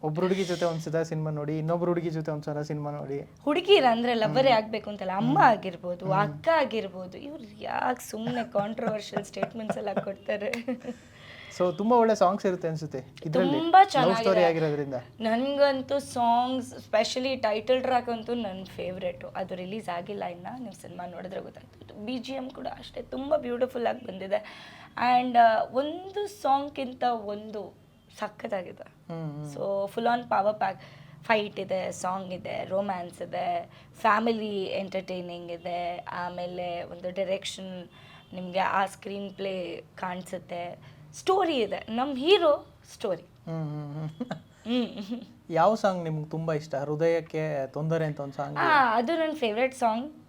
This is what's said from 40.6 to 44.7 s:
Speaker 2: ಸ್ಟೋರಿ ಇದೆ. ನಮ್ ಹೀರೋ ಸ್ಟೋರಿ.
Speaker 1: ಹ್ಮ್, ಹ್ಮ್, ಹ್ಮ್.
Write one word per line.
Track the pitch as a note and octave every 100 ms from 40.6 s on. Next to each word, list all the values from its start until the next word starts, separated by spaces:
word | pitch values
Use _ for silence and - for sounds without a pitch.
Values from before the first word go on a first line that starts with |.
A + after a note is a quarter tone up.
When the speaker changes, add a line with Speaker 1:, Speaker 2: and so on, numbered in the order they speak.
| F3 - - - -
Speaker 2:
ಸ್ಟೋರಿ | - - F#4+ F4+ C#4+
ಇದೆ. | G#3 F#3+ -
ನಮ್ | A3+ C4+ C4
ಹೀರೋ | C#4+ G4 E4 D4 - - -
ಸ್ಟೋರಿ. | - G#3+ E3+
Speaker 1:
ಹ್ಮ್, | - - - E3 D#3
ಹ್ಮ್, | D3 D3 D3 D#3
ಹ್ಮ್. | - B3 D#3+ - - -